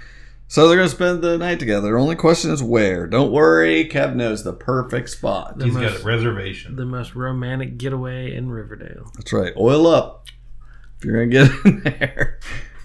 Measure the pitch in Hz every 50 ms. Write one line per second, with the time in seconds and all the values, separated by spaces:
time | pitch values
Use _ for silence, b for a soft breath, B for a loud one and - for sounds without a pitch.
0 | b b b b b b b b b - - 147 156 170 170 185 185 160 131 -
1 | 180 180 180 165 165 170 170 165 170 180 170 - 120 110 104 101 101 104 110 120
2 | 135 156 170 165 - 160 165 - - 156 156 143 127 113 120 113 104 95 92 90
3 | 85 82 98 127 139 107 113 151 160 160 165 165 165 165 165 160 160 156 - 139
4 | 143 135 127 123 120 113 107 104 - 92 85 - - - 131 131 123 - 123 127
5 | 127 - - - - 120 101 90 - - - - 131 120 - - 110 107 95 -
6 | - 107 117 110 117 120 107 101 95 98 98 - - 87 127 127 127 127 123 123
7 | 117 - - 123 127 131 131 127 123 123 131 131 131 127 123 120 123 135 135 131
8 | 127 127 127 127 127 127 - 123 127 127 117 110 104 - 107 101 - - - -
9 | 113 - - - - - 110 98 92 90 - - 107 123 139 156 165 170 156 135
10 | - - - - - - - - - - - - b b b b b b b -
11 | - - 110 117 120 120 123 135 135 131 131 - - 202 - - - 139 - -
12 | - - - - - - - B B B B B B B B B